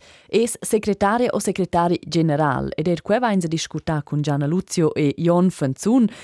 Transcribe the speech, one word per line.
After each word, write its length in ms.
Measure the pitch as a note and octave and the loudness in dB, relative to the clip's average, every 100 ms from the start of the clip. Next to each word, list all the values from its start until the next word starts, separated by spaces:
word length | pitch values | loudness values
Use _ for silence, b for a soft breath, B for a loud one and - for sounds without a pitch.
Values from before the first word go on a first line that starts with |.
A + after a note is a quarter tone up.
| b b b | b b b
es 300 | G#3 A#3 - | 0 0 -4
secretaria 720 | - G#3+ G#3 G3 G3+ A#3 B3 | -2 -2 0 0 0 2 0
o 80 | G#3+ | -2
secretari 600 | G#3 F#3 F3 E3+ F3 F3 | -2 -2 0 2 2 0
general. 720 | - E3 D#3+ C#3+ D3+ C3 C3+ - | -2 0 2 2 0 0 -4 -4
Ed 120 | D#3+ | -2
er 160 | E3 | -2
quei 160 | - A3 | 0 0
vains 260 | A#3+ F#3+ E3+ | 2 0 0
a 20 | |
discutar 540 | D#3+ - D#3 - D3+ | -4 -4 -8 -4 -4
con 200 | - D3 | -2 -2
Gianna 240 | D3 C#3+ D3 | 0 0 0
Luzio 440 | F3+ - - D#3 - | -2 -2 0 0 2
e 180 | D3 D3 | 0 0
Jon 340 | E3+ F3 F#3 | 2 4 2
Fanzun. 560 | - C3+ C3+ G3+ B3+ G#3+ B | 0 -4 -2 0 2 2 B